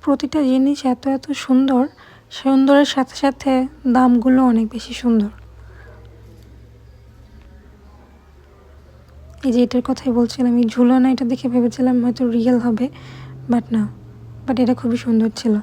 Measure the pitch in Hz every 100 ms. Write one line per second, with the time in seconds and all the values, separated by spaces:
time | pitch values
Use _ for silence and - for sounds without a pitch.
0 | - 277 285 311 269 262 269 285 269 247
1 | 277 269 302 277 - 262 269 254 285 -
2 | - - _ - 269 269 269 277 285 -
3 | 254 - 277 262 277 262 262 - 262 240
4 | 254 240 240 254 254 226 220 233 - 240
5 | 240 226 208 - - - - - - -
6 | - - - - - - - - - -
7 | - - - - - - - - - -
8 | - - - - - - - - - -
9 | - - - - 269 233 240 254 247 254
10 | 269 233 233 - 247 240 233 247 240 254
11 | 254 262 240 254 262 247 240 226 254 247
12 | 240 233 247 233 233 247 240 214 254 -
13 | - - - - - 240 226 226 208 -
14 | - - - - - 247 240 247 247 240
15 | 240 226 220 214 240 214